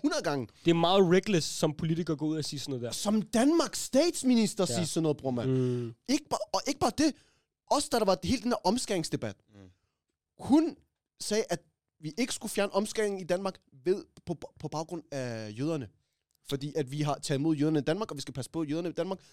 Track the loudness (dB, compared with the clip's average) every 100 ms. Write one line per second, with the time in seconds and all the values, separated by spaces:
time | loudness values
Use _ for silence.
0 | -2 0 0 -2 -4 -2 2 4 6 6
1 | 6 6 4 2 0 0 -2 0 -2 -2
2 | 0 -2 -2 -2 -4 -6 -6 -6 -6 -4
3 | 0 0 2 4 4 4 2 -2 0 4
4 | 4 2 2 4 4 2 0 0 0 0
5 | 0 0 -2 -2 0 2 2 0 -4 -10
6 | -2 -2 0 -4 -2 -2 -2 0 0 2
7 | 0 0 _ _ _ _ _ 0 2 2
8 | 4 2 2 -2 0 0 2 0 0 -2
9 | -2 -4 -6 -10 _ -20 -20 _ _ _
10 | _ _ _ _ 4 4 4 -2 _ _
11 | _ _ -4 -2 0 -4 -6 _ _ _
12 | -10 -4 -4 -4 -6 -2 0 0 -2 -2
13 | -2 -2 -2 -2 -2 -8 _ -6 -2 -2
14 | -2 -16 -10 -8 -10 -12 -8 -6 -6 -10
15 | -8 -6 -6 -6 -8 -6 -4 -4 -6 -14
16 | _ _ _ _ -8 -6 -4 -4 -4 -2
17 | -2 -2 -2 -2 0 0 2 0 0 -2
18 | -4 -8 -10 -10 -8 -6 -4 -4 -4 -4
19 | -4 -6 -10